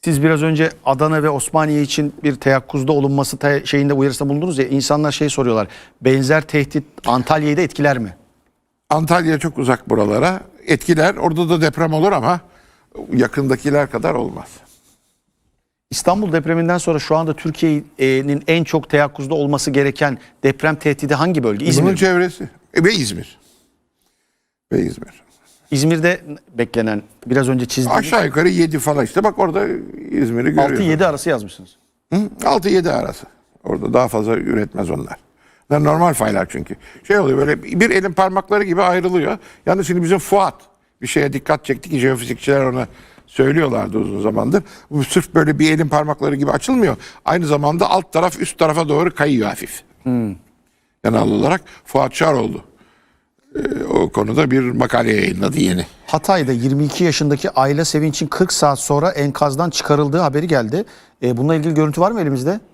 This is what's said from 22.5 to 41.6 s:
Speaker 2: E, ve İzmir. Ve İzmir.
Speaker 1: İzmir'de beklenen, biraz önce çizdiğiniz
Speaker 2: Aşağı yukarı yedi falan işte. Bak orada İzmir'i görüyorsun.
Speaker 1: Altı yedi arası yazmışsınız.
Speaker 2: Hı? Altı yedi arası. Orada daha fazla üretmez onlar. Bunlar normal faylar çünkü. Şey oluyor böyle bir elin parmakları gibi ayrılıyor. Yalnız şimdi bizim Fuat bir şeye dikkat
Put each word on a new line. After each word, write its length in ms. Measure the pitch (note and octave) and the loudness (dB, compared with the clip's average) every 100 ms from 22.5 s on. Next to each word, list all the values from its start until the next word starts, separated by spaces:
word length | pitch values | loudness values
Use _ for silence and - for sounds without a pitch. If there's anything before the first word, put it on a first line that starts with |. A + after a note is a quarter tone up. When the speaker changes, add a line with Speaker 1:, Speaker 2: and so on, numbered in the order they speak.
| _ _ | _ _
Speaker 2:
E, 100 | - | 2
ve 80 | E3 | 2
İzmir. 460 | A3 A#2 F2+ - - _ _ _ _ _ _ _ _ _ _ _ _ _ | 2 -4 -6 -12 -20 _ _ _ _ _ _ _ _ _ _ _ _ _
Ve 80 | G#2 | -2
İzmir. 440 | F2+ - - - _ _ _ _ _ | -2 -6 -16 -20 _ _ _ _ _
Speaker 1:
İzmir'de 460 | C#3 D3+ E3 E3+ F3+ D3+ D3 _ A#2 | 0 2 2 2 0 -6 -18 _ -6
beklenen, 440 | A#2 A#2 A2 G#2 - _ - | -4 0 -2 -2 -8 _ -2
biraz 220 | B2+ B2+ | 0 2
önce 180 | C3 B2 | 0 -2
çizdiğiniz 320 | - B2 - | -2 0 0
Speaker 2:
Aşağı 280 | - A#3 E3 | 0 0 0
yukarı 220 | C#3 F3 | 2 0
yedi 300 | F3+ E3 D3+ | 2 0 0
falan 260 | - D3 | -2 0
işte. 200 | A#2 - | 0 0
Bak 140 | G#3 - | 0 0
orada 280 | F#3+ D#3 - - - - - | -2 0 -2 -4 -8 -14 -6
İzmir'i 400 | - B2+ A#2 C3 | -2 0 0 0
görüyorsun. 240 | D3 C#3 | 2 0
Speaker 1:
Altı 80 | C#3 | 2
yedi 240 | F#3 D#3 F3+ | 0 2 0
arası 220 | C#3+ F3 | 0 -4
yazmışsınız. 480 | C3+ G2+ - F#2 _ _ _ _ | -4 -6 -18 -20 _ _ _ _
Speaker 2:
Hı? 80 | F3+ G#3 - | -2 -2 -2
Altı 240 | A#3 A#3 F3+ | 0 0 2
yedi 220 | F#3 E3+ | 2 2
arası. 360 | A#2+ - - - _ _ _ | -2 -4 -8 -18 _ _ _
Orada 280 | - - - | -6 -4 0
daha 160 | B2 B2 | 2 2
fazla 280 | A2+ G#2+ A#2 | 0 0 -2
üretmez 540 | - A2+ G#2 F#2+ F2 | 0 -2 -2 -6 -6
onlar. 260 | D#2 C2+ - _ _ _ _ _ | -6 -8 -14 _ _ _ _ _
Bunlar 140 | D3 | 0
normal 300 | D3+ D#3 F3 | 2 4 2
faylar 320 | D#3 A2 G2+ F#2+ | 2 0 -2 -4
çünkü. 260 | - D2 - - - | -6 -10 -14 -18 -20
Şey 140 | - G3+ | 0 2
oluyor 200 | E3+ C3 | 2 2
böyle 240 | C#3+ C#3+ | 0 -2
bir 280 | G#2+ - A3 | -4 0 2
elin 220 | F#3+ F#3+ | 2 -2
parmakları 520 | E3+ F#3+ F#3+ F#3+ G#3 | 0 0 0 -2 -2
gibi 180 | G3+ E3+ | 0 0
ayrılıyor. 560 | F#3 F3+ F3+ F3+ D3 G#3 - - - | 2 2 0 0 0 -4 -10 -10 -2
Yalnız 200 | F#3 D#3+ | -2 0
şimdi 160 | F3+ | -2
bizim 160 | E3 F#3+ | 0 0
Fuat 360 | - G3+ F3+ - _ _ _ _ | 2 2 2 -4 _ _ _ _
bir 40 | B2+ | -4
şeye 260 | E3 C#3+ | 0 0
dikkat 320 | C3+ - D3+ | -4 -2 -2